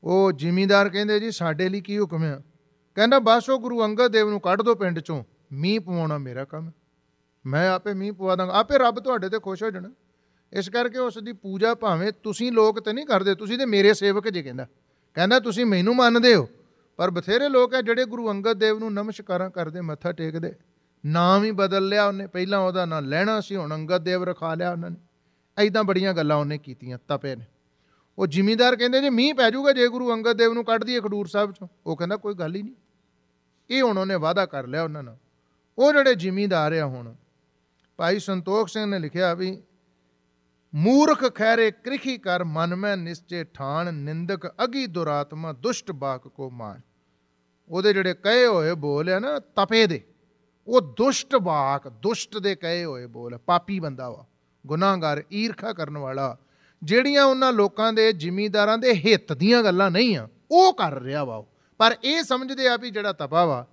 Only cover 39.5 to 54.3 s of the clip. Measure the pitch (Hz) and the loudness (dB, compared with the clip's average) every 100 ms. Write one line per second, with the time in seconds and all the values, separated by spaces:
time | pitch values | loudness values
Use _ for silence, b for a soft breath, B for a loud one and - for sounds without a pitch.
39.5 | 185 _ _ _ _ _ _ _ _ _ | -8 _ _ _ _ _ _ _ _ _
40.5 | _ _ 147 175 269 311 311 262 - 214 | _ _ 0 4 6 6 4 0 0 0
41.5 | 226 220 214 - 277 262 247 190 180 175 | 2 2 0 -8 -8 -6 -8 -4 -2 -2
42.5 | 156 170 180 202 196 170 170 _ 175 160 | -2 -4 -2 -4 -4 -6 -12 _ -10 -10
43.5 | - 135 151 175 160 143 156 170 190 175 | -10 -6 -4 -4 -6 -8 -8 -6 -6 -8
44.5 | - 247 262 254 170 160 147 143 156 165 | -4 -4 -4 -6 -4 -2 -2 -4 -8 -12
45.5 | 139 151 247 - 156 139 131 131 - 135 | -6 -4 -4 -6 -8 -6 -6 -10 -14 -14
46.5 | 123 110 101 - _ _ _ _ _ _ | -12 -14 -14 -20 _ _ _ _ _ _
47.5 | _ _ 165 196 196 185 175 196 240 247 | _ _ 0 2 4 2 0 2 4 6
48.5 | 196 156 170 147 143 165 185 247 294 - | 4 0 -2 -2 -2 0 0 0 -6 -6
49.5 | - 196 226 220 151 - _ _ _ _ | -2 2 4 4 2 -8 _ _ _ _
50.5 | _ - 247 165 120 247 262 - 269 180 | _ 2 2 2 0 2 2 0 0 0
51.5 | 156 135 139 139 113 185 226 - 214 196 | 0 0 -2 -6 -6 -4 -4 -8 -6 -6
52.5 | 190 165 175 170 131 123 120 120 120 - | -4 -6 -6 -6 -10 -14 -14 -14 -14 0
53.5 | 175 175 196 160 131 127 117 120 | 0 0 -6 -6 -8 -12 -14 -20